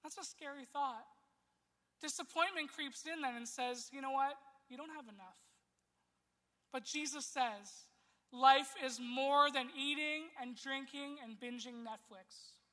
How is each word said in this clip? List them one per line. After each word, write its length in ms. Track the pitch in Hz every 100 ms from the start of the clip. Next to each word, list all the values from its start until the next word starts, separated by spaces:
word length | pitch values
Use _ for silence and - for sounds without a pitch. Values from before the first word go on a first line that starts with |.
That's 160 | 311 403
a 60 |
scary 400 | 349 - 294 285 247
thought. 400 | 294 277 226 - - _ _ _ _ _ _ _ _
Disappointment 720 | 302 - - 330 349 359 294
creeps 360 | - 285 - 311
in 160 | 320
then 140 | 269 240
and 120 | 233
says, 420 | - 247 247 233
"You 120 | 269
know 80 | 269
what? 280 | 269 269 277 - - _
You 80 | 247
don't 140 | 311
have 180 | 311 240
enough." 300 | 202 185 - - _ _ _ _ _ _ _ _ _ _ _ _
But 140 | 262
Jesus 420 | 202 294 294 294 -
says, 640 | 285 247 208 202 - - _ _ _ _
"Life 460 | 247 262 269 294 392
is 240 | 262 240
more 500 | 247 247 277 285 285
than 200 | 269 254
eating 600 | 269 277 294 302 311 330 302
and 180 | 247
drinking 640 | 240 269 269 269 285 285 294
and 200 | 233 214
binging 420 | 247 247 233 240
Netflix." 680 | 226 220 - 196 185 - - - _